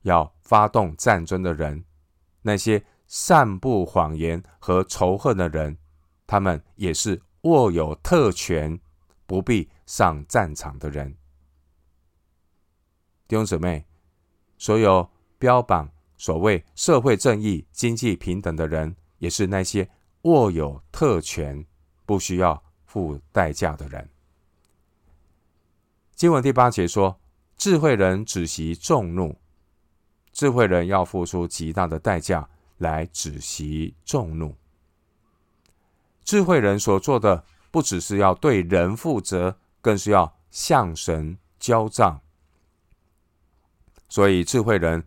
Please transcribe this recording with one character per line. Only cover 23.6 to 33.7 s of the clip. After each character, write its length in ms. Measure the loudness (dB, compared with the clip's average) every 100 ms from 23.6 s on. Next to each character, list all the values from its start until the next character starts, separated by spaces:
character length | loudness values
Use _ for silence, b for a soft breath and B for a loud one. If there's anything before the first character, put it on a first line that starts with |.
| -6 -6
的 120 | -12
人。 220 | -16 -18 _ _ _ _ _ _ _ _ _ _ _ _ _ _ _ _ _ _ _ _
经 160 | 0 2
文 120 | 4
第 100 | 4
八 180 | 4 4
节 160 | 2 0
说： 320 | 2 0 0 _ _ _ -4
“智 200 | 0 2
慧 200 | 4 4
人 280 | 2 0
止 220 | -4 -6 -6
息 280 | -6 -6
众 400 | -6 0 0 0
怒。” 220 | -4 -4 -8 _ _ _ _ _ _ _ _ _
智 180 | -2 0
慧 160 | 4 4
人 200 | 2 2
要 180 | 0
付 200 | 0 -4
出 240 | -4 -4 -6
极 240 | -6 -6
大 140 | -4 -4
的 120 | -4
代 220 | -2 -2
价 280 | -2 -4 -6 _ _ -6
来 280 | -4 -4 -6
止 340 | -10 -10 -10
息 560 | -12 -10 -8